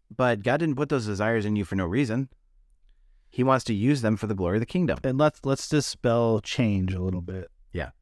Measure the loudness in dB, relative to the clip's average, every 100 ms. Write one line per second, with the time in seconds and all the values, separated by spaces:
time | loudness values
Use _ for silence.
0 | -12 0 2 2 0 0 0 -2 0 0
1 | 0 0 0 2 2 0 -2 -2 0 0
2 | 0 -2 -4 -10 _ _ _ _ _ _
3 | _ _ _ -2 2 2 2 0 2 2
4 | 2 0 -2 -2 0 0 0 0 0 0
5 | -2 2 2 2 -2 -2 0 0 0 -2
6 | 0 2 2 0 -2 0 0 2 0 -2
7 | -2 -4 -6 -10 -12 _ -12 -8 -8 -8